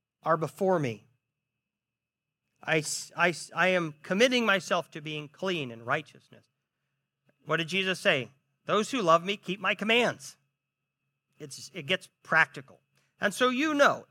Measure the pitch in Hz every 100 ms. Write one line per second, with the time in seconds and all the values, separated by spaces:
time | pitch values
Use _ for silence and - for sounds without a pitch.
0 | _ _ 160 160 165 - 190 180 135 104
1 | - _ _ _ _ _ _ _ _ _
2 | _ _ _ _ _ _ - 160 147 -
3 | - - 175 156 - 160 180 180 165 147
4 | - 185 254 247 220 190 - 185 - 165
5 | 151 151 147 - 190 175 127 117 117 151
6 | 147 131 _ 117 _ _ _ _ _ _
7 | _ _ _ _ - 160 160 190 190 175
8 | 202 147 113 _ _ _ - 196 214 269
9 | 175 170 180 208 - 196 185 208 202 233
10 | 214 110 - - _ _ _ _ _ _
11 | _ _ _ - 147 - - 180 143 185
12 | - _ - 160 151 147 - - _ _
13 | _ _ 202 - 254 254 311 285 254 120
14 | -